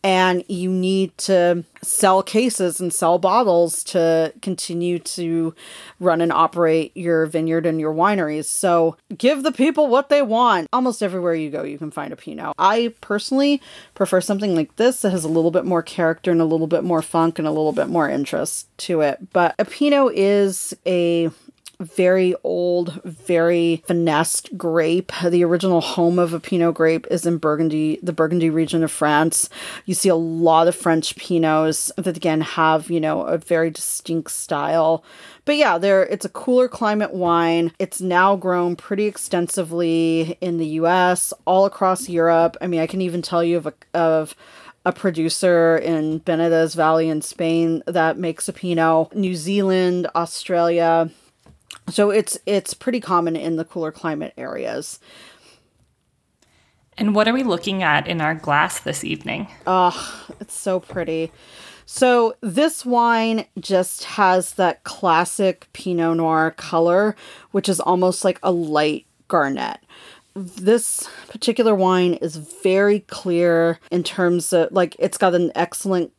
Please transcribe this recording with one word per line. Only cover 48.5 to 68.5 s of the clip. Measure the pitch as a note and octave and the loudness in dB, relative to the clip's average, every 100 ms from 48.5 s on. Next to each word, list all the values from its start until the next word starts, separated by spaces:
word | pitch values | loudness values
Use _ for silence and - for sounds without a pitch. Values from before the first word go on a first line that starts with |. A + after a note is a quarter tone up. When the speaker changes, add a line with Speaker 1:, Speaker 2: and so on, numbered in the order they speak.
Speaker 1:
Pinot, | - F3+ E3 D#3+ D#3+ D#3+ G#3+ | -8 -4 0 2 2 0 -2
New | F#3+ | -4
Zealand, | F3+ D#3 G3+ F#3+ F#3 F3+ F3+ E3+ E3 | -4 -2 0 2 2 2 0 -2 -4
Australia. | E3+ - - F3 E3+ E3+ E3 E3 D#3+ _ _ _ - _ _ - - | -6 -8 -4 0 2 2 2 2 0 _ _ _ -20 _ _ -14 -6
So | A3+ G#3 | 0 2
it's, | G#3 G#3 - - | 2 -2 -6 -2
it's | G3+ - | -2 -2
pretty | - - A#3+ | -8 -4 -4
common | - F3 E3+ D#3+ | 0 0 0 -2
in | D3+ D#3+ | -4 -4
the | D#3+ | -6
cooler | F3+ D#3 | -6 -8
climate | - E3 D3+ D#3 - | -6 -6 -6 -10 -12
areas. | B2+ - A#1 C3+ D3+ - - - - - _ _ _ _ _ _ _ _ _ _ _ _ _ _ _ - | -12 -8 -8 -8 -10 -16 -20 -20 -20 -20 _ _ _ _ _ _ _ _ _ _ _ _ _ _ _ -4
Speaker 2:
And | G#3 G#3 | 0 2
what | G#3+ | 2
are | |
we | B3+ | 2
looking | B3+ F3 - F#3+ | 0 -2 -2 0
at | E3 D3 D3 | 2 2 0
in | E3+ | -2
our | D#3 D#3+ | -2 -2
glass | D3+ C#3+ E3+ - | 0 0 0 -4
this | - - | -8 -8
evening? | - - - A#2+ G3 - - | -6 -8 -6 -8 -10 -10 -2
Speaker 1:
Oh, | F#3 F3+ - - - - - | 2 2 0 -12 -14 -18 -18
it's | G#3 | -14
so | - G3+ F#3 | -8 -4 -4
pretty. | - F#3+ D#3+ D#3+ D#3+ _ - - - - - | -6 -8 -6 -6 -6 _ -20 -20 -20 -20 -14
So | - B3+ B3 A3+ - | 0 2 4 2 -2
this | A3 F3+ D#4 - B3+ | -4 0 0 -2 -2
wine | A#3+ A#3 A3+ A3+ A3 - - | 0 2 2 0 -2 -6 -12
just | - F#3 F3+ - | 0 0 0 -6
has | - - F#3+ F#3 F3+ - | -10 0 4 4 0 0
that | F3+ - | 0 -2
classic | - - F#3 E3 F3 - F#3+ F#3 - | -12 -4 2 2 0 0 -2 -2 -14
Pinot | - F#3+ E3+ E3 E3 | -10 -4 -2 0 0
Noir | E3 D#3+ D#3+ | 2 2 0
color, | - - E3 E3+ F3+ G#3+ G#3+ - - _ | -4 -4 0 4 4 2 -2 -16 -20 _
which | G3+ G3 | -4 -2
is | F3 | -2
almost | - F3+ F#3 F3+ G3 | 0 2 2 2 -2
like | F3+ | 0
a | F#3 | -2